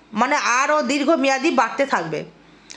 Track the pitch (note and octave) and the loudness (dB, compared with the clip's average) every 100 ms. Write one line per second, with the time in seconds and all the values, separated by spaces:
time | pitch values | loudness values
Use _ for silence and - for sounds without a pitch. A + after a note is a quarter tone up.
0 | - G#3+ B3+ D4 G#3 A#3+ C#4+ D4+ B3 C#4+ | -8 -2 0 0 0 0 2 0 0 0
1 | C#4 D#4+ C4+ C4+ D#4 C4 A3+ - C4+ G#3+ | 2 2 2 0 0 2 0 0 0 -2
2 | E3 D3+ - - - - - | -2 -8 -10 -18 -20 -20 -20